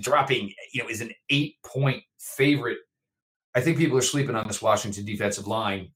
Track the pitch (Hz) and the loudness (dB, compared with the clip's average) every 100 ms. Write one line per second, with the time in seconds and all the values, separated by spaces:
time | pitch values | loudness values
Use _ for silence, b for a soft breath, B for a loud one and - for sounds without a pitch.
0 | 120 143 135 120 101 - - 127 117 107 | 2 2 4 0 -2 -10 -10 -8 -6 -6
1 | 113 - - 143 151 - - 135 135 - | -8 -10 0 0 0 -6 -8 -2 0 0
2 | - _ - - 143 139 95 - - _ | -8 _ -6 2 4 4 0 -6 -12 _
3 | _ _ _ _ _ 127 156 151 156 127 | _ _ _ _ _ 0 2 4 4 4
4 | 123 143 120 113 107 101 110 104 104 101 | 2 0 0 -2 -4 -2 2 2 0 -6
5 | 101 104 101 101 101 113 104 98 92 | -6 -2 -2 -2 -4 -4 -2 -4 -8